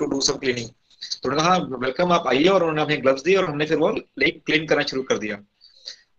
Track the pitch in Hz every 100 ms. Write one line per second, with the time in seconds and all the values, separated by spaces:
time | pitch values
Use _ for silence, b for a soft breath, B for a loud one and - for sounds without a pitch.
0 | 143 135 135 131 131 120 117 - _ B
1 | B B 131 143 165 185 135 127 127 151
2 | 175 156 131 127 175 190 165 151 151 147
3 | 131 135 175 190 180 147 151 147 170 240
4 | - - 165 - - 156 156 143 143 131
5 | 131 110 104 101 - _ B B B B
6 | B